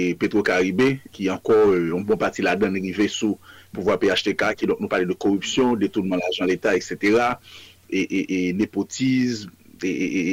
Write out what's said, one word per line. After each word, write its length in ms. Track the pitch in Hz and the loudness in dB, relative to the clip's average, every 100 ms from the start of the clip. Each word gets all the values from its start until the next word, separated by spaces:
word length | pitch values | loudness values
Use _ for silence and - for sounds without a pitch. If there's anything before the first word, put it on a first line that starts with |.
| 90 85 | 0 0
Petro-Karibé, 760 | 104 107 101 92 92 92 131 135 - | 0 0 2 2 2 2 2 0 -8
ki 160 | - 92 | -6 -4
ankò, 240 | 92 - 110 104 | -2 4 6 6
e, 120 | 90 85 | 4 2
yon 120 | 87 104 | -2 0
bon 120 | 110 | 0
pati 240 | 107 - | 0 0
la 140 | 92 92 | 0 2
dan 160 | 104 95 | 0 0
rive 320 | 92 92 101 | -4 0 0
sou 300 | - 110 95 - - - | 0 -2 -4 -8 -20 -16
pouvwa 260 | - 95 92 | -4 -2 2
P 80 | 98 | 2
H 140 | 92 107 | 0 -2
T 80 | 92 | -2
K, 140 | 107 104 | -2 -2
ki 120 | 101 | -2
donk 120 | 92 | -2
nou 80 | 101 | -2
pale 160 | 98 90 | -2 -2
de 80 | 92 | -2
koripsyon, 640 | 101 98 - - 127 117 | 0 -2 -2 0 2 2
detounman 420 | 98 110 95 90 - | 0 -2 -2 -2 -4
lajan 240 | - 90 | -2 -2
Leta, 240 | 90 107 92 | 0 0 0
et 80 | |
cetera, 520 | - 87 101 113 120 123 - - - - - | -2 -2 2 2 2 -2 -10 -20 -20 -20 -6
e, 160 | 95 | -4
e, 220 | - 95 - | -2 -2 -2
e 160 | 95 90 92 | -2 -2 0
nepotizm, 960 | 104 101 - - 131 131 123 113 98 - - - | -2 -2 -6 -2 0 2 0 -4 -10 -18 -20 -8
e, 100 | 92 | -6
e, 60 | |
e, 320 | 78 92 92 85 | -4 -2 -2 -2